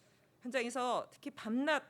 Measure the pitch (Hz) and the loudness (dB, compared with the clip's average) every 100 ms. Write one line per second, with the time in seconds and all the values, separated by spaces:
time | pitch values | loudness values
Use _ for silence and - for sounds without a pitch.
0 | - _ _ _ 247 254 240 254 247 208 | -20 _ _ _ -4 -2 0 0 0 0
1 | - - 285 - 220 240 294 294 | -2 -8 -12 -8 -2 0 2 2